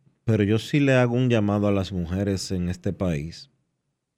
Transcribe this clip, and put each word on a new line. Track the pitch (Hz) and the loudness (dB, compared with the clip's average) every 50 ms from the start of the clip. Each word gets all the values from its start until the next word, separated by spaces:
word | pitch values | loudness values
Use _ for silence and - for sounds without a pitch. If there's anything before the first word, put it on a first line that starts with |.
| _ _ _ _ - | _ _ _ _ -2
Pero | - 110 107 104 | 0 2 2 2
yo | 98 107 113 | 2 2 0
sí | - - - 147 | 0 0 0 2
le | 143 135 135 | 2 4 4
hago | 127 123 120 120 | 4 4 2 2
un | 123 131 127 | 0 2 2
llamado | 120 110 104 101 101 104 104 | 2 2 2 2 0 2 2
a | 104 101 | 2 0
las | 98 92 87 | 0 -2 -4
mujeres | 95 90 87 78 90 95 101 98 98 92 - - 95 | -4 -6 -6 -4 -4 -2 -2 -2 -2 -4 -4 -6 -6
en | 90 87 87 | -4 -4 -4
este | 90 - - 104 87 | -4 -4 -6 -6 -4
país, | - 98 90 82 71 73 82 82 - - _ _ _ _ _ _ _ _ _ _ _ _ _ _ | -4 -2 -2 -2 -4 -6 -8 -12 -16 -20 _ _ _ _ _ _ _ _ _ _ _ _ _ _